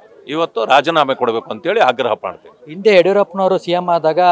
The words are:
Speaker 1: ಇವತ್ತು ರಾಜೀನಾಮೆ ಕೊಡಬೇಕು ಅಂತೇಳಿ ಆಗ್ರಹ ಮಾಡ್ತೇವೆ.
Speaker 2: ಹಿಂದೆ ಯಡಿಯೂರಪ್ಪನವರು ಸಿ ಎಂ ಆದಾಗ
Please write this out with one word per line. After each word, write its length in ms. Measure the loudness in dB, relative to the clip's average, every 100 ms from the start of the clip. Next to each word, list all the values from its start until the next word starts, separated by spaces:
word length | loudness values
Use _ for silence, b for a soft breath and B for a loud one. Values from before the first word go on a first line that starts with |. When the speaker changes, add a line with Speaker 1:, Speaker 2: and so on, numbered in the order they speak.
| -20 -20 -10
Speaker 1:
ಇವತ್ತು 360 | -6 -4 -4
ರಾಜೀನಾಮೆ 500 | 0 2 2 0 0
ಕೊಡಬೇಕು 360 | 0 -2 -2 -6
ಅಂತೇಳಿ 300 | -10 -4 0
ಆಗ್ರಹ 320 | 0 0 -2
ಮಾಡ್ತೇವೆ. 600 | -4 -6 -12 -18 _ -20
Speaker 2:
ಹಿಂದೆ 240 | -4 2 4
ಯಡಿಯೂರಪ್ಪನವರು 600 | 4 2 -2 -2 -2 -2
ಸಿ 140 | -2
ಎಂ 180 | -4 -2
ಆದಾಗ 280 | -2 0 2 4